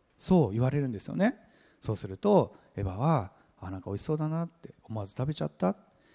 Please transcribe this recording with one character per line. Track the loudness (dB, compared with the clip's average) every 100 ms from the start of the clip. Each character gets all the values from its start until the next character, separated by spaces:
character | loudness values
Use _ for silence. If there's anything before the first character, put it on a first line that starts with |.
| _ _
そ | 2 4 4
う |
言 | 2
わ | 0
れ | 0
る | -2
ん |
で | -6
す | -6
よ | 0
ね。 | 0 0 _ _ _ _
そ | -6
う | -6
す | -6
る | -2
と、 | 4 6 4 -4 _ -6
エ | -4
バ | 0
は、 | 2 2 -2 _ _ -16
「あ、 | -12
な | -10
ん |
か | -8
美 | -6
味 |
し |
そ | -4
う | -4
だ | -2
な」 | -4 -6
っ |
て | _ -20 -20 -10
思 | -8
わ | -8
ず |
食 | -6 -4
べ |
ち | -4
ゃ | -6
っ |
た。 | -2 -2 -2 _ _ _